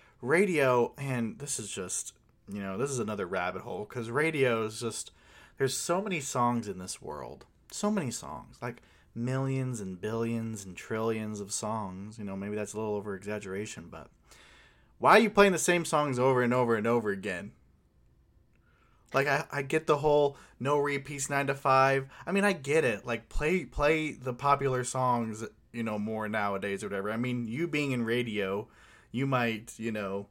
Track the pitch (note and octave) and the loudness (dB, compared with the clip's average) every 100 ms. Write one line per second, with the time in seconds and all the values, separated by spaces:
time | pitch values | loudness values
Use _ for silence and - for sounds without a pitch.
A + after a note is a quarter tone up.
0 | - - B2 E3 G3+ D#3 C3+ B2 A#2 - | -20 -10 0 2 4 4 4 4 2 0
1 | C#3 B2 A2 D#2+ C#3+ - G#2 - F2+ - | -4 -2 -4 -6 -8 -6 -6 -8 -6 -6
2 | - - _ _ - G2+ G2 F#2+ C#3+ B2+ | -8 -16 _ _ -12 -8 -6 -2 -2 -2
3 | G#2+ G2+ F2 F#2 F2+ F2+ G2 F#2 G#2 B2 | -4 -4 -2 -2 -2 -4 -8 -8 -8 -8
4 | A2+ B2+ D#3+ D#3 B2+ A2+ A2 A2 A#2 - | -4 -2 0 2 2 2 -2 -4 -8 -8
5 | - _ - - - - C3 - - F3 | -12 _ -20 -20 -18 -2 -2 -2 -2 -2
6 | G#3 E3+ C3+ C3 A#2+ A#2+ G#2 F#2 F#2 - | -2 -4 -4 0 2 2 -2 -8 -8 -10
7 | E2 D2 B1+ C#2 - _ _ - G#3 G#3+ | -10 -10 -10 -14 -20 _ _ -4 -2 0
8 | C3 - C#2 D2 - - B2 A#2 - _ | -2 -6 -8 -12 -14 -10 -10 -10 -18 _
9 | _ A#2 B2 C3 C3+ C3 B2+ A#2 F#2+ F2+ | _ -8 -4 -2 -2 -2 -4 -6 -8 -6
10 | G#2+ A2+ A#2 A#2 A2+ G#2+ F#2+ E2+ - A2 | -4 -2 -2 -2 -4 -8 -12 -14 -8 -2
11 | A2+ A2 G#2+ G#2 G2 - G#2+ A2+ G2 F#2 | -2 -2 -4 -8 -8 -6 -4 -4 -6 -10
12 | G#2 A2 G2+ F#2+ G2+ G#2+ G2+ G#2 A2 G#2 | -12 -10 -8 -6 -6 -6 -6 -4 -4 -4
13 | G#2 F#2+ G2 G#2 F#2+ G2 G#2+ - E2+ F#2+ | -4 -8 -6 -6 -6 -8 -8 -10 -14 -16
14 | - _ _ - - - - _ _ - | -18 _ _ -20 -20 -20 -20 _ _ 2
15 | C#3 G#3 A3+ G3+ G3+ E3+ - F3 D#3+ D3+ | 8 8 8 8 6 6 4 2 4 2
16 | D3 B2 C3 B2+ A#2+ B2 A#2+ A2 A2+ A#2+ | 2 4 4 6 4 4 4 2 4 2
17 | G#2+ G2 G2 F2 G2+ - _ _ _ _ | 2 -2 -4 -4 -8 -16 _ _ _ _
18 | _ _ _ _ _ _ _ _ _ _ | _ _ _ _ _ _ _ _ _ _
19 | _ C#3 C#3+ C#3+ - C#3+ C#3 D#3 - D3 | _ 0 2 0 0 -6 -2 -2 2 2
20 | D3 D3 C#3+ C#3 - - C3+ D3 C#3+ C#3 | 6 6 4 0 -20 -6 0 2 2 -2
21 | C#3 C#3+ C3+ C#3 C#3 C#3 C#3 C3 C3+ C3+ | -6 -8 -2 -2 0 0 4 6 6 4
22 | C3+ - - G3 G3+ E3+ C3+ D#3 C3 G2+ | -2 -12 -2 2 2 0 2 4 4 0
23 | A#2+ A#2 - - D3+ F#3 C#3+ - D3 D#3+ | -4 -6 -2 0 2 0 0 2 4 4
24 | D#3 - C3 A#2+ C#3+ C#3 C3+ B2+ B2 C3 | 0 -4 -6 -2 2 4 2 0 -2 0
25 | B2+ A#2+ A2+ G#2+ A2+ - _ A#2+ A2+ G#2+ | 2 2 0 -6 -10 -12 _ -6 -4 -2
26 | G#2+ G#2+ G#2+ G#2+ G2+ G2 G2+ G2 G2+ G2 | -2 -2 -2 0 0 -2 -2 -4 -2 -2
27 | G2+ A2+ B2+ B2 A2+ B2+ E3+ D3 C#3+ B2 | -2 -2 -2 -2 -4 -4 -2 -2 0 -2
28 | A2+ A#2+ A#2+ G#2 F#2+ G2+ A2 - - - | 0 0 0 -2 -2 -2 -6 -16 -20 -20
29 | - A#2+ C3+ B2+ A#2 A2 A#2 - A2+ G#2+ | -10 -4 0 0 0 -2 -8 -6 -4 -4
30 | G2 G2 G2 | -4 -4 -8